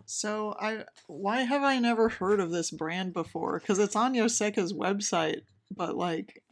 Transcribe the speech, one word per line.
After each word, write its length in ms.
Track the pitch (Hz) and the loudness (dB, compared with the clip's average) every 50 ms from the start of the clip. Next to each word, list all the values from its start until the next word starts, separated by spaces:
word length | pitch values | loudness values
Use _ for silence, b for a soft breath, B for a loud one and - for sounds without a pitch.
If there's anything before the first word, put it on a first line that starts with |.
| - | -14
So 480 | - - - - 214 208 214 214 214 202 - | -12 -8 -6 -4 -4 -2 -2 -4 -4 -6 -4
I, 240 | 202 214 220 214 - - - - - | -4 -4 -4 -6 -8 -14 -18 -20 -20
why 340 | - 165 143 196 196 220 262 | -16 -10 -4 -2 0 0 0
have 200 | 262 240 277 285 | 0 0 0 2
I 160 | 277 277 269 254 | 2 2 2 4
never 300 | 240 233 233 220 226 226 | 2 2 4 4 4 2
heard 300 | - - 185 190 214 202 | 2 0 2 2 4 4
of 100 | 185 165 | 2 0
this 200 | 170 175 165 - | 0 -2 -2 -2
brand 420 | - 156 160 160 170 180 190 185 175 | -4 -4 -4 -4 -2 -2 -4 -4 -2
before? 440 | 180 160 - - 165 - - - 170 | -4 -4 -4 -4 -4 -2 -2 -2 -2
'Cause 180 | - - 202 185 | 0 0 2 2
it's 180 | 208 196 - | 2 2 2
on 160 | 214 233 262 262 | 2 2 2 2
Yoseka's 580 | 240 220 233 - - 208 208 208 - 185 170 | 2 2 2 2 2 0 0 0 0 0 0
website, 680 | 202 151 - 185 196 202 202 - - 170 160 156 160 - - _ _ _ _ - 196 | -2 -2 -2 0 0 0 0 0 2 2 2 2 0 -4 -8 _ _ _ _ -14 -8
but, 220 | - 180 165 - | -6 -4 -4 -2
like, 460 | - 175 175 165 165 202 - - - _ _ | -2 -2 -2 -2 -4 -6 -8 -14 -20 _ _